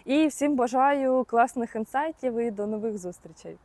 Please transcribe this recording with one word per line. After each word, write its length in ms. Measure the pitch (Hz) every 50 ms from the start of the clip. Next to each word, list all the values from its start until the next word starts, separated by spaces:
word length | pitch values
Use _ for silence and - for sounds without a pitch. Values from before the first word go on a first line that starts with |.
| -
І 220 | - 262 302 311
всім 300 | 302 - - 269 294 294
бажаю 680 | 254 240 240 220 262 262 277 285 285 269 262 254 262 247
класних 520 | - - 233 233 254 - 254 233 226 -
інсайтів 640 | 226 220 - - 269 294 320 311 - - 254 233 226
і 120 | 233 240
до 160 | 214 196 208
нових 320 | 208 214 214 208 226 214 208
зустрічей. 580 | 175 180 180 - - 165 160 - - 170 165 170 _